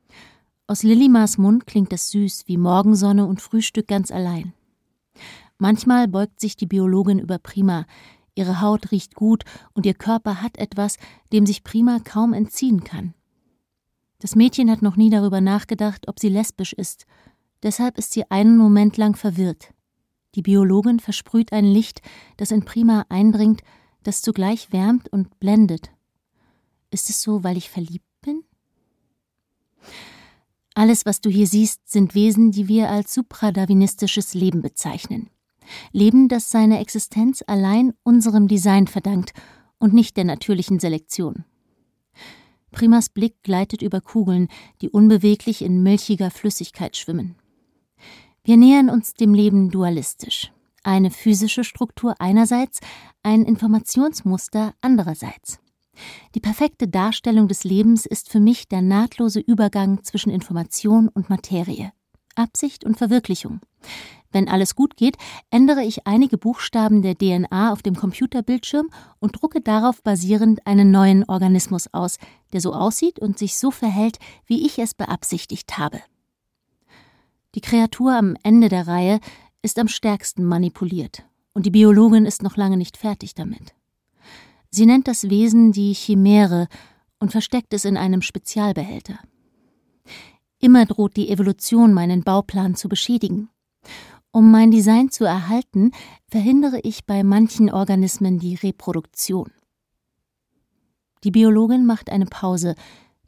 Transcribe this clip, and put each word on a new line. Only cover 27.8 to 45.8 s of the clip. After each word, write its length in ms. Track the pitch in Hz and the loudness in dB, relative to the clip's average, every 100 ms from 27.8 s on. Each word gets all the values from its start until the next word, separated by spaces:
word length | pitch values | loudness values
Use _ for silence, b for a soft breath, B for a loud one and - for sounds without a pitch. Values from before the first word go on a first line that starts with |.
| 165 175 - _ | -10 -12 -18 _
bin? 200 | - 311 - _ _ _ _ _ _ _ _ _ _ _ _ _ B B B B B B B _ _ | -10 -10 -12 _ _ _ _ _ _ _ _ _ _ _ _ _ B B B B B B B _ _
Alles, 320 | - 220 233 - | 0 2 2 -2
was 140 | 202 | -4
du 100 | 214 | -2
hier 160 | 196 196 | 0 2
siehst, 420 | 208 214 - - | 2 0 -4 -4
sind 280 | 208 190 202 | 0 0 2
Wesen, 340 | 214 208 226 | 2 4 2
die 160 | 196 190 | 2 -2
wir 240 | 214 220 | 0 0
als 240 | 208 202 | -4 -6
supradarwinistisches 1200 | - 247 - 214 190 190 190 196 - 196 208 - | -8 -8 -6 -4 -2 0 2 2 0 -6 -4 -6
Leben 260 | 180 185 170 | -4 -2 -2
bezeichnen. 720 | 139 - - 175 - - - _ _ _ B B B | -6 -10 -12 -12 -12 -12 -12 _ _ _ B B B
Leben, 360 | - 208 247 262 | 2 4 6 4
das 220 | 240 - | 2 -2
seine 280 | 226 220 220 | 2 2 2
Existenz 640 | 214 220 - 214 233 262 - | -2 -8 -6 -2 -2 -2 -4
allein 480 | 202 190 214 254 - | -2 0 2 0 0
unserem 460 | 240 240 226 214 202 | 2 4 4 2 2
Design 380 | 208 196 196 190 | 2 4 4 2
verdankt 460 | 196 196 185 185 b b b b _ | -2 -4 -4 -6 b b b b _
und 160 | 220 | 4
nicht 240 | 226 226 - | 4 4 0
der 60 | |
natürlichen 540 | 180 - - 190 - 190 | -4 -4 -4 -4 -2 -2
Selektion. 680 | 175 156 - - 165 - - _ _ _ _ _ _ B B B B B _ | -2 -6 -8 -8 -8 -8 -16 _ _ _ _ _ _ B B B B B _
Primas 380 | - 233 233 - | 0 2 4 2
Blick 340 | - 220 - | -4 -6 -4
gleitet 380 | - 185 196 208 | -6 -4 -4 -6
über 220 | 196 185 | -6 -8
Kugeln, 460 | - 226 190 180 175 B B _ | -6 -4 0 0 -2 B B _
die 80 | - | -4
unbeweglich 720 | 208 214 214 208 208 - 214 | 4 6 6 2 0 -4 -6
in 200 | 196 180 | -2 0